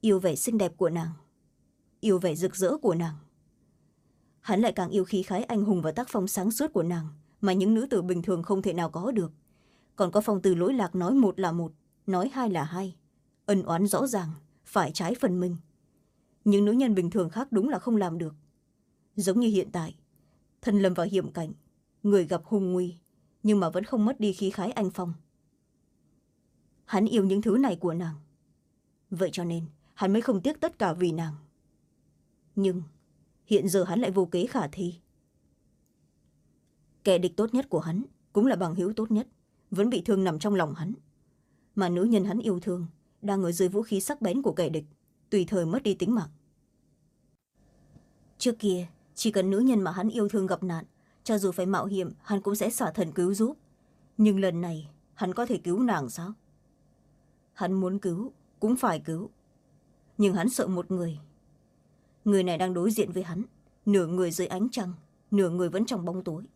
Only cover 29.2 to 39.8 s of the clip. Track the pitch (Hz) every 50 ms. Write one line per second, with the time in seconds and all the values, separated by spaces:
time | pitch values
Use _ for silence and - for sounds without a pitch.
29.2 | 190 175 - - 175 170 170 170 165 156 - _ _ _ _ - 196 190 196 220
30.2 | 233 - 247 196 175 262 302 302 - 339 - _ 220 185 165 175 180 175 160 160
31.2 | 165 160 151 147 - _ _ _ _ _ _ _ _ _ _ _ _ _ _ _
32.2 | _ _ _ _ _ _ _ - 196 196 180 180 165 151 _ _ _ _ _ _
33.2 | _ _ _ _ _ _ 220 196 151 196 170 196 180 180 170 214 247 185 185 196
34.2 | 185 170 - 175 175 254 - 269 180 143 151 - 180 175 175 - _ _ _ _
35.2 | _ _ _ _ _ _ _ _ _ _ _ _ _ _ _ _ _ _ _ _
36.2 | _ _ _ _ _ _ _ _ _ _ _ _ _ _ _ _ _ 202 190 175
37.2 | 180 180 170 - 208 226 - 247 277 - - 165 160 165 165 190 254 - _ _
38.2 | _ _ _ 208 208 269 240 175 185 170 156 180 175 190 220 - 220 220 220 208
39.2 | 254 - _ _ _ _ _ _ _ _ - 170